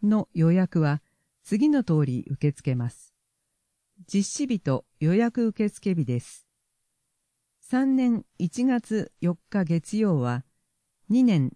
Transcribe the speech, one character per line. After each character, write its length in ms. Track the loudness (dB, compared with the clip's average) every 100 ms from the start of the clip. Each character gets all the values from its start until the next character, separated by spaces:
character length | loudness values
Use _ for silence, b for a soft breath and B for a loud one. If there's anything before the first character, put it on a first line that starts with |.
の 280 | 0 0 -2
予 180 | 0 2
約 300 | 2 2 0
は 220 | 0 -2 _ _ _ _
次 260 | -4 0 2
の 160 | 2
通 220 | 2 0 0
り 180 | -2 -6
受 200 | -4 -2
け 60 | -2
付 140 | -4
け 40 |
ま 140 | -4 -4
す。 260 | -8 -20 _ _ _ _ _ _ _ _ _ -6
実 360 | -4 -2 -4 -4
施 0 |
日 140 | -2
と 260 | -2 -2 -4 -4
予 140 | 0
約 320 | 2 0 0 -2
受 200 | 0 -4
付 260 | -2 -4
日 120 | -2 -2
で 140 | -4
す。 280 | -6 -20 _ _ _ _ _ _ _ _ _ _ _ _
三 340 | -4 -2 0
年 300 | 2 2 0 -6 -6
一 260 | -6 -2
月 480 | 0 0 -2 -6 -6 -4
四 160 | -4 -4 -4
日 140 | -2
月 340 | 0 -2 -2 -2
曜 200 | 0 0
は、 280 | 0 -4 -8 _ _ _ _ _ -2
二 140 | 2
年 280 | 4 4 0